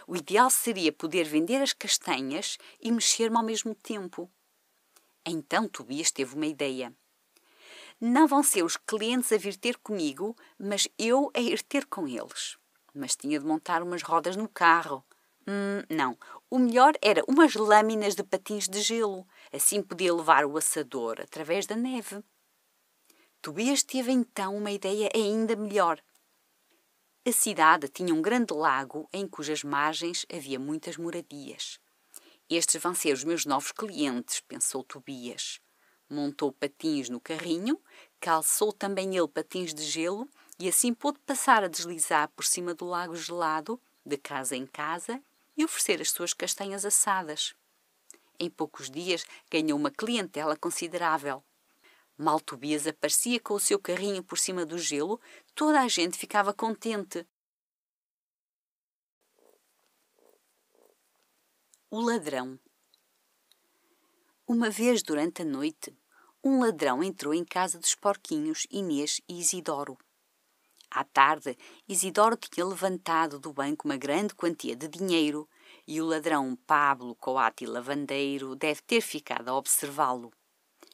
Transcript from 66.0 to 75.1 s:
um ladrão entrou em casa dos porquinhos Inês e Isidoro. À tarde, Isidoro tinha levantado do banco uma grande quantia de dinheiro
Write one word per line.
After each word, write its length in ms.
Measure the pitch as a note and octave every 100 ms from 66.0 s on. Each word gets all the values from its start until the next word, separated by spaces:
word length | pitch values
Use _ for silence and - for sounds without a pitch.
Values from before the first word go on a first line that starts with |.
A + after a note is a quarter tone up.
| _ _ _ _
um 180 | C4+ C4
ladrão 420 | A#3 E3+ C#3+ B2+
entrou 320 | F#3 - C#3+
em 100 | E3
casa 340 | E3+ F3+ F#3 F3
dos 160 | -
porquinhos 720 | - G3+ G3+ - D#3 D#3 D#3 -
Inês 500 | G3+ F#3 C#3+ D3 - -
e 100 | F3
Isidoro. 580 | E3+ F#3 D#3 C#3+ C#3+ B2+ _ _ _ _ _ _ _ _ _
À 140 | C3
tarde, 520 | C3+ - C#3 D3+ C#3 B2 - - -
Isidoro 480 | F#3 F#3 E3+ A3
tinha 300 | A#3 - -
levantado 720 | F3+ F#3 F#3+ F#3 - E3 D#3+ C#3+
do 140 | D3+
banco 340 | C#3 C#3 D3+ D3+
uma 120 | C3+
grande 360 | C#3 D#3 G#3
quantia 400 | - E3+ E3 B2
de 140 | A#2+ D#3
dinheiro 580 | E3 F#3+